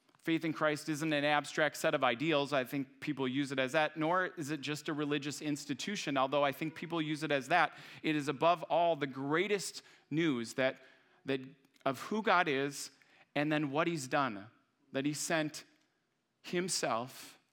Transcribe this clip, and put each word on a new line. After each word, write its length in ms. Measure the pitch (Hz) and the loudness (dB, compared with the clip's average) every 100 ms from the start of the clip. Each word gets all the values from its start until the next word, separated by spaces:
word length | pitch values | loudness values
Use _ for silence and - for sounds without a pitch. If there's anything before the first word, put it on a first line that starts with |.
| _ _ | _ _
Faith 220 | - 160 | -2 0
in 80 | 165 | 0
Christ 360 | 151 156 147 - | 0 0 0 -2
isn't 240 | 147 160 | -2 0
an 120 | 147 | 2
abstract 520 | 147 147 143 - 147 - | 4 2 2 0 0 2
set 180 | 160 | 0
of 80 | 147 | 2
ideals. 500 | 131 117 160 147 139 | 2 2 2 2 2
I 120 | 139 | 0
think 220 | 120 143 131 - | 0 -4 -6 -6
people 280 | - 135 131 | -6 -2 -2
use 240 | 135 139 | -2 -2
it 60 | 135 | 0
as 140 | 131 | 2
that, 240 | 156 151 160 | 2 0 0
nor 340 | 156 185 180 - | 0 2 0 -4
is 120 | 139 | -6
it 100 | 151 | -6
just 280 | 135 147 - | -6 -6 -4
a 40 | |
religious 500 | 147 147 147 147 131 | -2 0 -2 -2 -6
institution, 760 | 151 143 - 135 - 202 160 139 | -4 -4 -4 -6 -4 -4 -2 2
although 260 | 131 143 | 2 2
I 80 | 143 | 2
think 240 | 131 165 | 0 -6
people 280 | - 170 165 | -6 -6 -2
use 200 | 156 151 | -2 -2
it 80 | 147 | 0
as 180 | 143 127 | 0 2
that. 240 | 170 147 - - - | 2 2 -2 -18 -6
It 140 | 156 151 | -2 0
is 120 | 143 | 0
above 340 | 131 160 175 | 2 4 4
all 320 | - 151 170 156 | 2 2 4 2
the 100 | 139 | -2
greatest 760 | 131 139 160 202 202 - - - - _ | -4 0 2 2 0 -2 -10 -16 -20 _
news 440 | 151 170 120 113 | 0 2 0 -2
that, 220 | - 131 - - - _ _ 131 | 0 0 0 -10 -20 _ _ -4
that 140 | 139 131 - _ _ | -4 -4 -18 _ _
of 160 | 139 123 | -2 -2
who 220 | - 214 | -2 -2
God 260 | 214 180 165 | 4 4 4
is 420 | 135 143 139 - - _ - _ 143 | 2 0 -4 -10 -14 _ -20 _ -2
and 160 | 151 | 2
then 180 | 151 147 | 2 2
what 160 | 143 170 | 2 0
he's 220 | 165 131 | 0 0
done, 380 | 151 131 101 113 _ _ _ _ | 0 0 -2 -12 _ _ _ _
that 120 | 135 | -2
he 80 | 143 | -2
sent 520 | 151 - 165 151 - - _ _ _ _ _ _ _ | -2 0 0 0 -6 -16 _ _ _ _ _ _ _
himself 960 | - 175 180 - 151 113 131 - - - _ | -6 -2 -2 0 0 -2 -4 -12 -18 -20 _